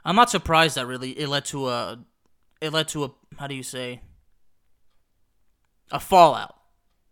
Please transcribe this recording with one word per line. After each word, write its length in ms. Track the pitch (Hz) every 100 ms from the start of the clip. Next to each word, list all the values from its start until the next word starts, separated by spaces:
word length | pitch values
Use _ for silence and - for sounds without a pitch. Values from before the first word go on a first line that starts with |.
I'm 120 | 156 196
not 140 | 240
surprised 460 | 190 - 160 160 135
that 120 | 123
really 240 | 127 131
it 160 | 131 147
led 180 | 143 -
to 240 | 143 131
a, 300 | 120 95 120 - _ _ _ _ _
it 120 | 156
led 140 | 156 156
to 140 | 156 143
a, 60 | - _ -
how 100 | 143
do 80 | 135
you 80 |
say, 380 | 131 127 123 123 - - _ _ _ _ _ _ _ _ _ _ _ _ _ _ _ _ _
a 80 | 143
fallout. 560 | - 185 160 113 101 - _ _ _ _ _